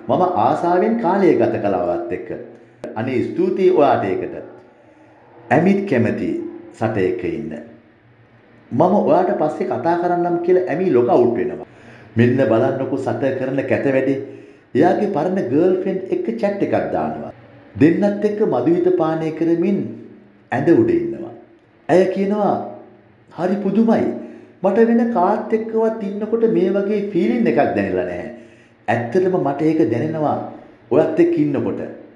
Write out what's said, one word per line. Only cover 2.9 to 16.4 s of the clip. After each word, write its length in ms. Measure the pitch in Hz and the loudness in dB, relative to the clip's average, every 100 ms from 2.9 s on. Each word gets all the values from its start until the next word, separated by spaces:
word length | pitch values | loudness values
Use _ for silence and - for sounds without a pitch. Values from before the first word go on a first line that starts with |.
අනේ 280 | 110 131 123 | -6 -2 -2
ස්තුතියි 480 | 98 - 185 - 180 | -2 -2 -2 2 4
ඔයාට 340 | 156 139 113 | 6 4 4
ඒකට. 320 | 101 90 87 - - - - _ - _ - - - - - | 0 -4 -6 -10 -16 -20 -20 _ -20 _ -20 -20 -20 -20 0
ඇමිත් 300 | 135 180 196 - | 2 4 2 2
කැමති 440 | 127 107 - 87 73 - - - | 0 0 -2 -4 -6 -8 -14 -18
සට 240 | - 110 101 | -6 -4 0
එක්ක 260 | 92 - | -2 -2
ඉන්න. 280 | 87 80 76 76 - - _ _ _ _ _ _ _ - - | -6 -6 -10 -12 -16 -20 _ _ _ _ _ _ _ -20 -8
මම 240 | 123 180 202 | 2 4 4
ඔයාට 360 | - 165 190 - | 4 2 2 0
පස්සේ 280 | 151 - - | -2 -2 -4
කතා 300 | 113 165 170 | -2 0 0
කරන්නම් 400 | 175 175 175 170 | 0 0 0 -2
කියලා 300 | 175 180 - | 2 2 2
ඇමි 220 | 151 185 | -2 2
ලොග් 180 | 123 117 | 2 4
අවුට් 280 | 160 117 104 | 4 4 0
වෙනවා. 320 | 87 - - - - - - | -4 -6 -16 -20 -20 -20 -6
මෙන්න 240 | 110 120 135 127 | 2 2 4 2
බලන්නකෝ 500 | - 135 131 131 139 | 2 2 -2 -4 -4
සට 240 | 123 117 135 131 | -4 -2 -2 -2
කරන 260 | 131 139 | -4 -4
කැත 220 | - 110 | -2 0
වැඩේ. 340 | 139 131 131 135 - - - - _ | 0 0 0 -2 -6 -16 -20 -20 _
එයාගේ 400 | 120 175 196 208 | 2 4 4 0
පරණ 280 | 147 175 196 - | 0 -2 -2 0
ගර්ල්ෆ්‍රෙන්ඩ් 640 | 139 180 185 190 196 - | 2 2 2 -2 -4 -4
එක්ක 140 | - - | -4 -4
චැට් 240 | 226 | -2